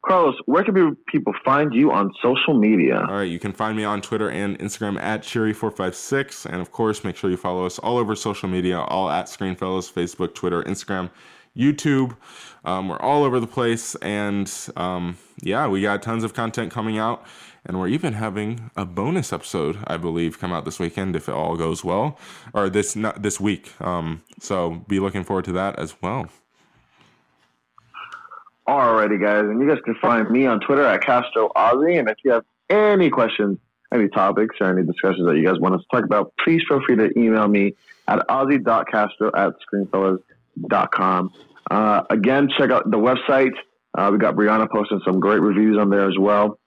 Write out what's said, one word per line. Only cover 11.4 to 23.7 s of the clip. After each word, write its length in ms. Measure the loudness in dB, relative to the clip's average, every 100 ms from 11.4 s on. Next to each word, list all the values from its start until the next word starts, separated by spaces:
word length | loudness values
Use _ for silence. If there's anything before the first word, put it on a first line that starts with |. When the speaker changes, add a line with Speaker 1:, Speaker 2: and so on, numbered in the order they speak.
| _ 0
Speaker 2:
YouTube. 600 | 0 0 0 0 -2 -6 -20 -20 -20 -12
Um, 240 | -6 -6 -6
we're 100 | -4
all 240 | 0 2
over 140 | 2 0
the 60 | -2
place, 480 | -2 -2 -2 -6 -10
and, 560 | -6 -4 -4 -4 -6 -10 -12 -8
um, 420 | -6 -6 -8 -10 _ -12
yeah, 260 | -6 -4 -2
we 160 | 0
got 200 | 0 -2
tons 220 | -4 -6
of 80 | -4
content 400 | -6 -6 -6 -8
coming 240 | -6 -6 -4
out, 260 | -4 -6 -12 -20 -20 _ -8
and 120 | -4
we're 100 | -2
even 260 | -2 -4
having 560 | -6 -6 -6 -8 -8 -12 -10
a 80 |
bonus 480 | -8 -6 -4 -4 -4
episode, 460 | -8 -6 -4 -4 -6 -8
I 100 | -6
believe, 420 | -4 -4 -4 -6
come 140 | -8
out 120 | -6
this 140 | -8 -8
weekend 360 | -8 -6 -6
if 140 | -6 -6
it 60 |
all 220 | -6 -4 -4
goes 280 | -4 -4
well, 340 | -4 -2 -4 -6 -20 -20 -8
or 160 | -4 0
this, 260 | -2 -2 -4
not 260 | -6 -4
this 160 | -6 -2
week. 320 | -4 -4 -8